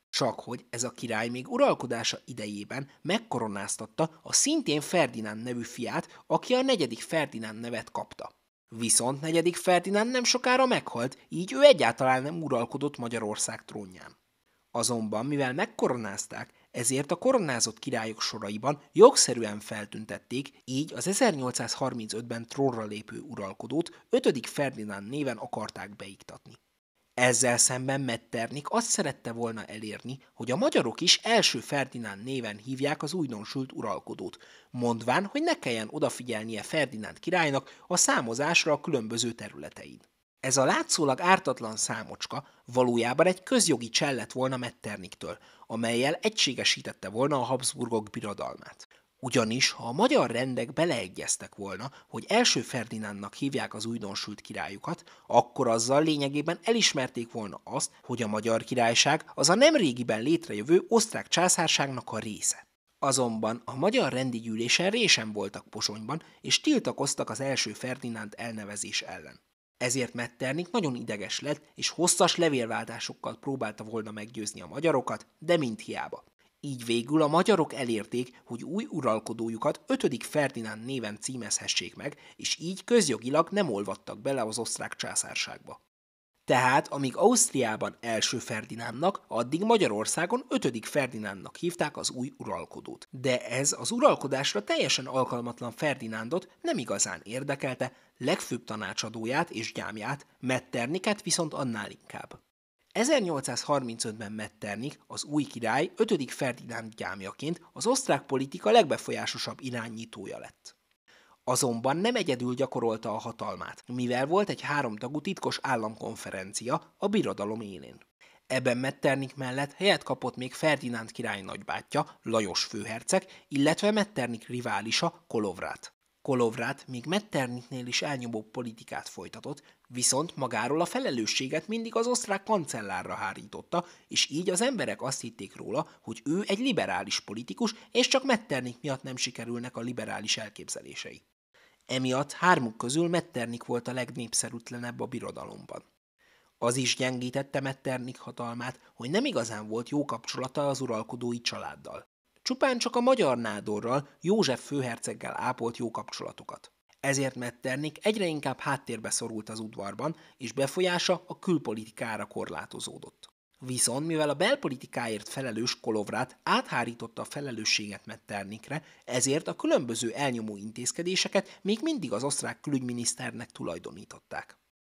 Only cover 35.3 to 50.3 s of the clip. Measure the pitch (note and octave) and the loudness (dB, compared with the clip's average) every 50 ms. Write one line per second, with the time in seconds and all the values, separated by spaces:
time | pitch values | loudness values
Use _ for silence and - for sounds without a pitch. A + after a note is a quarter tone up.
35.3 | - C#4+ E4 E4+ D#4 - - C3+ A#2 A2 G#2+ G#2+ D3 D3 D3+ A#2+ - - B2 B2 | -2 0 2 2 0 0 0 -2 -2 -2 -2 -4 -2 0 0 0 0 -2 -6 -4
36.3 | A2+ G#2+ A2 A2+ A2 G2+ G#2 - - D#3 C#3+ C3 A2+ G#2+ G#2+ A2 - - - E3 | -4 -4 -4 -4 -6 -6 -6 -2 0 0 0 0 -2 -6 -8 -10 -10 -8 -4 0
37.3 | F3+ F3 E3 D3 C#3 C3 C3+ - - - - - F3+ E3+ - C4+ C#4 G#3 C3 A2+ | 2 4 4 4 2 0 -2 -4 -18 -12 -6 0 2 4 4 4 4 2 2 0
38.3 | A#2 B2 C#3+ D#3+ E3+ - - D#3+ D3 - - F#3 C#3+ A#2+ A2 A2 A#2 A2+ A#2+ A#2 | -2 0 2 4 4 4 4 4 2 2 2 0 0 0 0 0 -2 -2 -2 -2
39.3 | A2+ - G#2+ G2 - C#2+ C#2+ D#2 - - - D2 B1+ - _ _ _ _ _ _ | -4 -6 -10 -12 -12 -12 -14 -14 -14 -14 -16 -18 -18 -20 _ _ _ _ _ _
40.3 | _ _ - C3+ C3 C3+ C3 D3+ G#3 D#4+ D#4+ - - - D3+ C3+ B2+ - F3 F3+ | _ _ -2 2 4 4 6 6 4 2 2 2 2 2 4 2 2 4 6 6
41.3 | F#3+ F3+ - C#3+ B2+ - A#2 A2 A2 G#2+ - - A#2 A2+ G#2+ - - - - - | 6 6 6 2 -2 -2 -4 -6 -4 -4 -4 -4 -4 -6 -8 -10 -10 -10 -8 -8
42.3 | - C#3 - - _ _ _ - A#2+ B2+ B2+ B2 A#2+ A#2 A2+ A#2+ B2+ D3 E3 F#3 | -8 -8 -10 -12 _ _ _ 0 4 4 6 6 6 4 4 4 6 6 6 6
43.3 | F#3 - - - - A#3 - E3+ C#3 A#2 A#2+ A2 - - D#3+ C#3+ C3+ A#2 G#2 - | 4 2 0 2 4 4 6 6 4 2 2 0 0 0 2 2 0 -2 -4 -4
44.3 | - B2+ B2+ C3 C3+ B2 B2 A#2 - _ - A2 G#2 G2 F2+ E2 - - - D#2+ | -2 0 0 0 0 -2 -4 -6 -8 _ -8 -8 -8 -8 -10 -14 -14 -10 -10 -10
45.3 | F2+ - - - - - - - A2+ A2+ A#2 A2+ A#2 A#2+ C3 D3 E3+ - - A3 | -10 -10 -14 -20 -20 -20 -12 -8 -4 -2 0 2 2 4 2 2 2 0 0 0
46.3 | G#3+ - - C#3+ A#2+ A2+ G2+ - - C3 - - - - - F#2 G2+ A#2 C3+ D3+ | 2 2 2 2 2 2 2 2 2 0 -4 -12 -12 -10 -8 -4 0 0 2 2
47.3 | D3 C3 A#2+ A2+ C3 B2 B2+ - - C3+ B2 A#2 A#2 A2 G#2+ G#2+ - A#2+ A2+ G#2 | 2 0 0 0 0 0 0 -2 -2 -2 -4 0 0 -2 -2 -4 -8 -8 -6 -6
48.3 | G2 - C#2 B1+ - - - - - - - - - _ _ _ _ - - B2+ | -6 -6 -6 -8 -8 -12 -16 -18 -20 -20 -20 -20 -20 _ _ _ _ -8 -4 2
49.3 | - B2+ A2+ A2 A#2 C3 - - - - A#2 A#2 A#2+ D#3+ A3+ C4+ D4+ G#3+ C#3 A#2+ | 4 4 4 4 4 2 2 2 0 -2 -6 -4 2 4 4 6 6 6 4 4